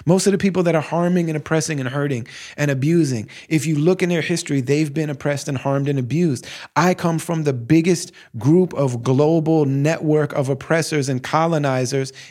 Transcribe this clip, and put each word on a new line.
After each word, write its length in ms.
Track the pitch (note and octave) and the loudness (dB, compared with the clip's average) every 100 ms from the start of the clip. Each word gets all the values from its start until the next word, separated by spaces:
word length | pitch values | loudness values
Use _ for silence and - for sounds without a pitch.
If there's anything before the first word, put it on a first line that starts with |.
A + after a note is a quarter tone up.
| - | 0
most 220 | F#3 G3+ | 2 2
of 20 | |
the 60 | F#3+ | 2
people 240 | F#3+ F3+ | 0 0
that 140 | E3+ E3 | 0 0
are 40 | |
harming 480 | C#3+ E3 F3 F3+ E3 | 0 0 2 2 0
and 80 | D#3 | -4
oppressing 440 | - D#3+ D3+ D3 | -2 -2 0 -4
and 80 | B2+ | -4
hurting 400 | C#3 C#3+ B2 - - - - | -2 -2 -4 -8 -14 -12 -2
and 140 | D3 | 0
abusing, 580 | C3 D3 E3+ C#3+ A#2 G#2+ - - | 0 2 2 2 0 -6 -12 -2
if 180 | D#3+ D3 | 0 0
you 80 | |
look 300 | D3 D#3 F#3 | 2 2 2
in 40 | F3 | 2
their 140 | E3+ | 0
history, 380 | D3 E3 - C#3+ | 0 -2 -2 -2
they've 340 | B2 D3 D#3 | 0 0 0
been 160 | D3 D3+ | -2 -4
oppressed 380 | C#3 D3 C#3+ - | -4 -2 -4 -4
and 100 | C3 | -4
harmed 300 | C#3 C#3 C#3 | -2 -2 0
and 100 | C#3 | -2
abused. 480 | B2 D3+ E3+ B2 - - - - | -2 0 0 0 -6 -16 -6 0
I 180 | F3+ | 2
come 240 | F3+ E3+ D#3+ | 2 0 -2
from 240 | - D#3+ | -2 -2
the 100 | D3 | -2
biggest 600 | B2 A#2 D#3+ E3 E3 - - - A#2 | -2 2 2 4 0 -2 -16 -16 -4
group 340 | B2 F3 F3+ | 4 4 4
of 280 | - C#3 A#2+ | 0 -2 -2
global 600 | B2 C3 D3+ E3 D3+ D#3+ | 0 2 4 2 2 2
network 680 | C#3 C#3 D3 E3 D#3 D3+ C#3+ | 2 2 0 0 2 2 0
of 140 | D3 C3 | -2 -2
oppressors 600 | C3 - D#3+ D#3 D3+ C3 | -2 0 0 0 -2 -2
and 160 | B2+ | -4
colonizers 880 | - D#3 E3 D#3 C#3+ B2+ B2 C3+ C3 - - | 0 0 2 2 0 0 0 -2 -4 -8 -20